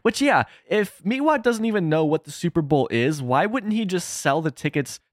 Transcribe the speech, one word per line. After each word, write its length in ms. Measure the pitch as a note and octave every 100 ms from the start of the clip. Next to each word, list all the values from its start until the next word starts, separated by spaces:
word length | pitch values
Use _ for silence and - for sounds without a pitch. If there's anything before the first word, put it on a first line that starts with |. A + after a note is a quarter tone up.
Which, 180 | - -
yeah, 220 | C#4 F3 A2+ - _
if 360 | G#3+ G3+ -
Meatwad 380 | F3 C4 D4+ D4
doesn't 240 | A#3+ A3+ A3+
even 240 | G#3 E3
know 160 | D#3 D#3
what 200 | D3+ -
the 60 |
Super 300 | - E3+ E3
Bowl 260 | C#3+ D3 -
is, 320 | A#2 B2 D3+
why 240 | B2 C3 G3+
wouldn't 260 | B3+ G#3
he 120 | G#3+ G#3
just 220 | F#3 -
sell 340 | - D3+ C#3+
the 80 | D#3+
tickets 480 | - D3+ D3 C3 - _